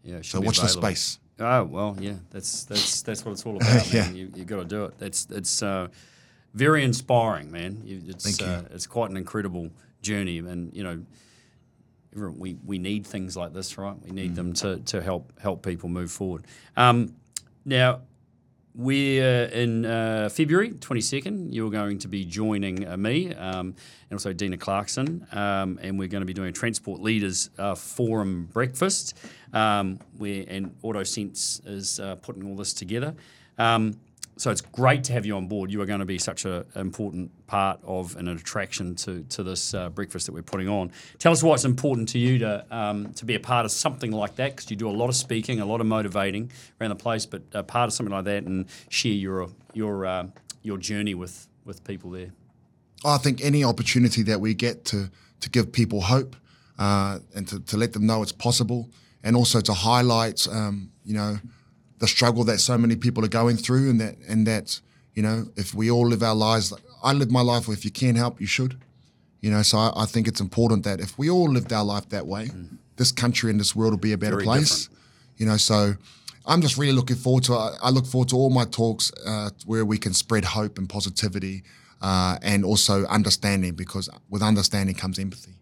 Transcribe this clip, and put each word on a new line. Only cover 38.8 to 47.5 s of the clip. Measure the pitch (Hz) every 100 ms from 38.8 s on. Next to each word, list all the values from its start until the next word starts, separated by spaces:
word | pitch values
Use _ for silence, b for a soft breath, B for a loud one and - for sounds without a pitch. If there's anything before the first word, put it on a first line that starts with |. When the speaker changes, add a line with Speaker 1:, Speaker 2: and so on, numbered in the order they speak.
| 90 87
Speaker 1:
to, | - 90 71
to | -
this, | 92 92 -
uh, | 98 90
breakfast | 87 98 87 -
that |
we're | 82
putting | 82 98 95
on. | 101 90 B B B
Tell | 165
us | 160
why | 160
it's | 139
important | 131 123 147 123 110
to | 127
you | 123 127
to, | 110 104 -
um, | 117 104 104 104
to | -
be | 117 107
a |
part | - 123
of | 110
something | - 156 143 120
like | 107 104 -
that, | 135 135
'cause | -
you | 104
do | 110
a |
lot | 104 123
of |
speaking, | 127 - 113 110 117
a | 101
lot | 113
of | 110
motivating | 110 104 98 98 98 123 B B B
around | 110
the | 98
place, | 120 113 -
but | 95 -